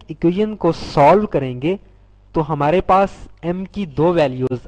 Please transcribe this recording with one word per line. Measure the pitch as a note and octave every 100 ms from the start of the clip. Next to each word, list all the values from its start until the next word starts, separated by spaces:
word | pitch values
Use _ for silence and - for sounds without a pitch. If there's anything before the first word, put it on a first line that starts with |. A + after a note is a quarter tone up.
| -
equation | D#3 E3+ F3+ G#3+ G#3+
को | E3+
solve | D#3+ - - C#3+ F#3+ G#3+
करेंगे | D#3 C3 B2 C#3+ G3 - - _ _ _
तो | -
हमारे | D3+ D3+ C#3+ F3+
पास | F#3 F#3 G3 - - -
एम | E3 F3+ F#3+
की | G#3 F#3
दो | C3 E3
values | E3+ C#3+ B2+ B2+ B2